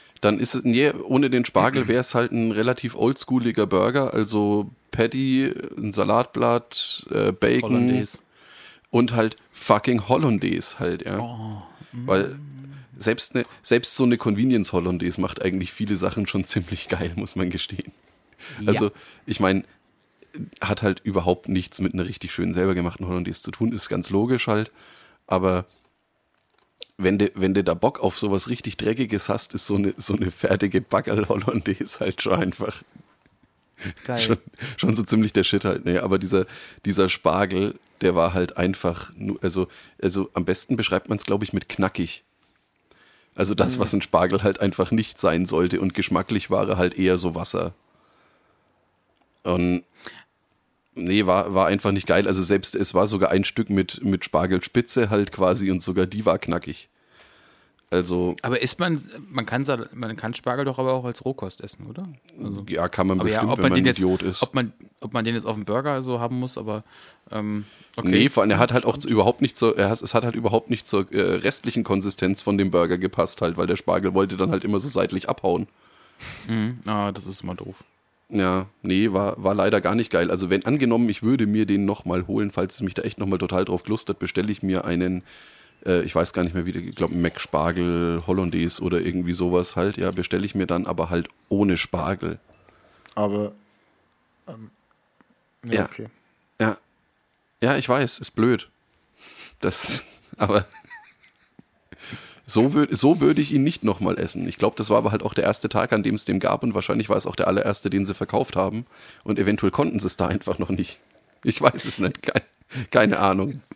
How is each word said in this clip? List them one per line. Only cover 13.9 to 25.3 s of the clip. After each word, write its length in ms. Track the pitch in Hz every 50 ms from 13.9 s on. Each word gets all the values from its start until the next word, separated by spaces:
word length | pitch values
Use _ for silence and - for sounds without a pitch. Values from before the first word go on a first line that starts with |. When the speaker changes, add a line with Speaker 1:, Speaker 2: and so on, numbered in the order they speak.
| -
Speaker 1:
so 80 | - 131
eine 120 | 123 120
Convenience 560 | 117 - 117 104 101 117 131 127 113 95 - -
Hollandaise 480 | 92 85 90 90 85 92 90 82 -
macht 220 | 90 90 - - -
eigentlich 300 | 95 90 95 90 87 -
viele 240 | - 107 101 104
Sachen 300 | 87 90 117 - 117 101 -
schon 160 | - 101 92
<laughs> 20 |
ziemlich 420 | - - 104 85 - - 92 - -
geil, 240 | - 85 87 87 85
muss 180 | 98 101 - -
man 160 | 90 92 90
gestehen. 400 | 87 92 - - - 92 - - - _ _ _ _ _ _ _ _ - - - - -
Speaker 2:
Ja. 80 | 107 110
Speaker 1:
Also, 240 | 107 107 107 101 - - - - - - _
ich 140 | - 104 -
mein, 240 | 101 95 95 98 - - _ _ _ _ _ _ _ _ _ _ _ _ - - - - - -
hat 220 | - - 104 - -
halt 180 | 101 95 - -
überhaupt 460 | 107 95 95 85 90 90 - - -
nichts 320 | 95 92 92 - - -
mit 140 | 92 95 -
einer 120 | 92 87
richtig 260 | 90 - - - 90 -
schönen, 220 | - 90 90 87
selber 200 | 90 92 95 95
gemachten 300 | 87 87 87 82 - 95 90
Hollandaise 340 | 90 90 87 90 92 - -
zu 80 | -
tun, 220 | - - 110 113 117
ist 160 | 104 - -
ganz 200 | 101 95 87 -
logisch 360 | 95 98 110 120 131 117 -
halt, 240 | - 107 104 110 - - - - - - - - - _ _ _
aber 380 | -